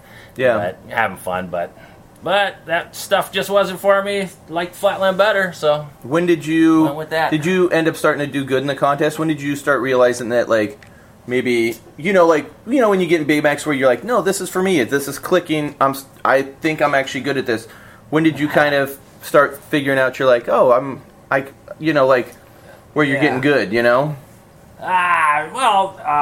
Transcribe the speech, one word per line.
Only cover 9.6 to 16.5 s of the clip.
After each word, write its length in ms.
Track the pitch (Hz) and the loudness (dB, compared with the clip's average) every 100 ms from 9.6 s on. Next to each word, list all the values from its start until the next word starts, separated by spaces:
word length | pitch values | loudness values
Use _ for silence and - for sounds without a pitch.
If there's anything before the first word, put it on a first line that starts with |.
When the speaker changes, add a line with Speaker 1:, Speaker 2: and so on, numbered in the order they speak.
| 151 135 | 0 0
Speaker 1:
realizing 480 | 131 127 123 120 113 | 2 2 2 2 -2
that, 200 | 120 - | -2 0
like, 300 | 113 104 - - - - - - | 0 0 -6 -20 -20 -20 -18 -6
maybe, 500 | 123 123 117 113 113 - - | -2 0 0 0 -4 -14 -8
you 140 | 156 | 0
know, 140 | 190 165 | 4 4
like, 260 | 151 - - - | 4 0 -12 -4
you 140 | 269 | 2
know, 80 | 220 | 2
when 120 | 196 | 2
you 60 | 170 | 2
get 140 | 170 | 0
in 60 | 147 | 2
Baymax 380 | 151 147 143 156 | 2 2 0 -2
where 80 | 135 | 0
you're 120 | 131 | 2
like, 160 | 120 | 2
"No, 180 | 202 240 | 0 -2
this 200 | 180 190 | 0 -2
is 80 | 180 | -4
for 120 | 185 | -2
me. 200 | 190 170 | 0 0
This 240 | 110 139 139 | 0 -2 -4
is 120 | 139 | -8
clicking. 560 | - 175 170 151 147 143 | 0 0 0 -4 -4 0
I'm 120 | 139 | -2
s-, 140 | 135 - - | -2 -10 -6
I 180 | 110 135 | 0 0
think 380 | 135 | 0